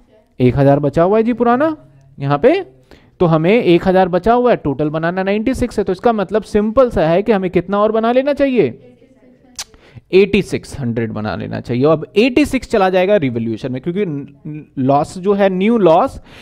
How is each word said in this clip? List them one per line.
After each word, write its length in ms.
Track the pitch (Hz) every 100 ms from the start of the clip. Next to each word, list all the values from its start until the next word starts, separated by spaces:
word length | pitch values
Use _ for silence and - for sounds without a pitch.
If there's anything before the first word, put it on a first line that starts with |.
| _ _ _ -
एक 180 | 127 127
हजार 220 | 139 143
बचा 240 | 143 160
हुआ 140 | 175 214
है 60 |
जी 100 | 226
पुराना 420 | 240 240 247 320 302 - _ _ -
यहाँ 200 | 139 143
पे, 240 | 254 381 - - _ - _ _
तो 60 | 175
हमें 260 | 160 170
एक 340 | 233 180 170 185
हजार 200 | 185 185
बचा 260 | 175 214
हुआ 180 | 240 247
है, 60 | 175
टोटल 320 | 151 135 151
बनाना 340 | 156 165 185
नाइंटी 300 | 190 208 226
सिक्स 240 | 254 247 -
है, 60 |
तो 80 | 190
इसका 220 | 180 240
मतलब 300 | 220 180 214
सिंपल 460 | - 208 214 226 247
सा 180 | 208 160
है 140 | 175
कि 80 | 220
हमें 180 | 202 185
कितना 280 | 180 175 202
और 120 | 214
बना 200 | 220 226
लेना 220 | 247 269
चाहिए? 520 | 285 277 247 135 - - _ _ _ _ _ _ - - - - - _
एटी 280 | 180 196 208
सिक्स 380 | - 127 - -
हंड्रेड 320 | 123 113 113
बना 240 | 107 107 101
लेना 240 | 107 110
चाहिए। 260 | 113 120 143
अब 200 | 156 - 202
एटी 280 | 262 247 285
सिक्स 240 | 247 -
चला 200 | 226 190
जाएगा 260 | 185 185 208
रिवोल्यूशन 540 | 135 117 113 110 135
में, 100 | 127
क्योंकि 240 | 170 175 190
न-, 600 | 143 - - 156 151 - -
लॉस 380 | 131 143 156 190
जो 160 | 185
है, 160 | 202 196
न्यू 280 | 185 208 240
लॉस 420 | 175 165 262 - - -